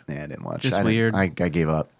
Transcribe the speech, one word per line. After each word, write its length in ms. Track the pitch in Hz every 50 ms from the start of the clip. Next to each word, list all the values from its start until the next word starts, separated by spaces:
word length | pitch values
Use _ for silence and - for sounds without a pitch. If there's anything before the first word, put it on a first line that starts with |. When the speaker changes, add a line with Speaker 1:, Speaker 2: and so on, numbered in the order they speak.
| -
Speaker 1:
Yeah, 160 | - 143 143 -
I 40 |
didn't 160 | - 139 - 82
watch. 180 | 85 - -
Speaker 2:
Just 140 | - 131 -
Speaker 1:
I 40 | 98
didn't, 60 | 101 110 110
Speaker 2:
weird. 220 | 113 113 113 107
Speaker 1:
I, 80 | 98 95 90 69 - 87
I 60 | 87
gave 180 | 76 87 80
up. 220 | 78 78 78 - - _